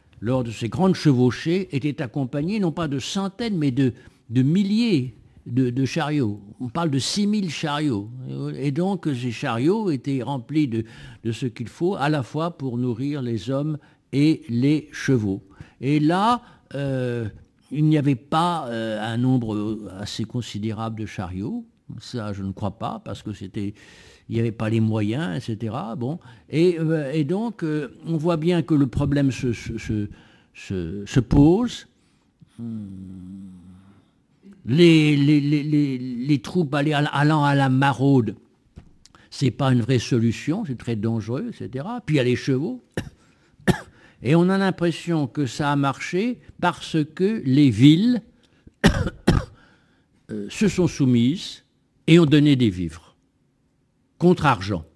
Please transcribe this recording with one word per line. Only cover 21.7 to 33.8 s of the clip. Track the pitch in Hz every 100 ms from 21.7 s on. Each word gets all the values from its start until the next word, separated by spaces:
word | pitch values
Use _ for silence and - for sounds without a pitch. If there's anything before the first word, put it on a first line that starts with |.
| _ - -
Ça, | - 123 104
je | 98
ne | 98
crois | 92 104 -
pas, | 123 220
parce | - 104
que | 110
c'était... | 101 98 110 101 - - - - - -
Il | 113
n'y |
avait | 117
pas | 110 110
les | 113
moyens, | 110 110 104 123 180 156
et |
cetera. | - 107 113 120 202 196
Bon. | 120 170 - - -
Et, | 147 180 165
euh, | 160 160 139
et | 160
donc, | 143 190 233 -
euh, | 160 151 127 - 156
on | 165
voit | 165 165
bien | 160 175
que | - 151
le | 127
problème | 127 143 143 139
se, | 120 127
se, | 110 - 113
se, | - 107 104 - - _ _
se, | - - 95 82 101 101
se | 131
pose. | 107 143 147 190 240 - - _ _ _ _ _ - -
Hmm. | 117 110 101 95 92 95 92 98 98 92 90 92